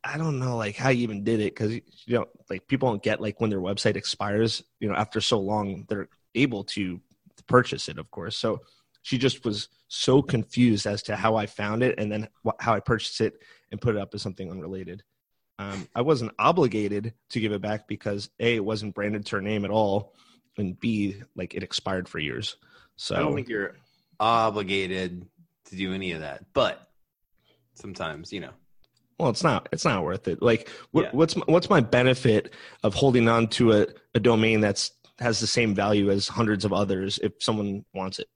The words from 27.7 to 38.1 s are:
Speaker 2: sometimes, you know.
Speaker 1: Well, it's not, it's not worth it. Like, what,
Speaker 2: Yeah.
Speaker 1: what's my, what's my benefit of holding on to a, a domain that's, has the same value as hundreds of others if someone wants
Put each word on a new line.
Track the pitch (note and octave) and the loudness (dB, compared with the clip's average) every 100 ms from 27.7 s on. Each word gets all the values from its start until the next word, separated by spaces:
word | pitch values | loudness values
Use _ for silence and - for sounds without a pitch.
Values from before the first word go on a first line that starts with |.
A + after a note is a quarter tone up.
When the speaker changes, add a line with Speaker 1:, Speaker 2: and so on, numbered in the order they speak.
Speaker 2:
sometimes, | - G#2 F2+ E2 D2+ E2+ | -18 -16 -8 -8 -8 -12
you | G2 | -12
know. | C#2 - _ _ _ _ _ _ | -12 -18 _ _ _ _ _ _
Speaker 1:
Well, | D#3 | 0
it's | A2 | 2
not, | E3 A2+ - | 0 0 -2
it's | - E3 | -2 0
not | G2+ | 0
worth | D#2 F#2+ - | -2 -4 -4
it. | E2+ | 0
Like, | A#2 A2+ - - - | 2 2 -2 -18 -2
what, | - - | 0 0
Speaker 2:
Yeah. | |
Speaker 1:
what's | C3 D#3+ F#3 | 2 2 2
my, | - | 4
what's | E3 - | 4 6
my | F3+ | 4
benefit | A#2 B2 B2+ B2+ B2 G#2+ - - - - | 6 4 4 4 4 4 0 -18 -20 -2
of | A2 | -2
holding | G2 C3+ B2 A#2 | 4 4 6 6
on | A#2 A2+ | 4 2
to | - A#2+ | 4 6
a, | G#2+ G2 - _ A#2+ | 6 4 -2 _ 2
a | |
domain | A2+ A2 A2 A2 | 4 6 4 4
that's, | G#2 F#2+ - _ _ _ | 2 0 -4 _ _ _
has | A#2+ G#2+ | -2 0
the | A2 | 0
same | - A2+ G2 | 2 2 2
value | G2+ G#2 G2+ | 2 4 4
as | G2+ - | 2 0
hundreds | - A2 G#2 G2+ | 0 0 2 0
of | |
others | F#2+ G2+ F#2+ G2 - | 0 0 -2 -2 -2
if | G2+ - | -4 -4
someone | - G#2+ G2+ G2 - | -4 -2 -4 -6 -10
wants | F#2+ F#2+ | -8 -8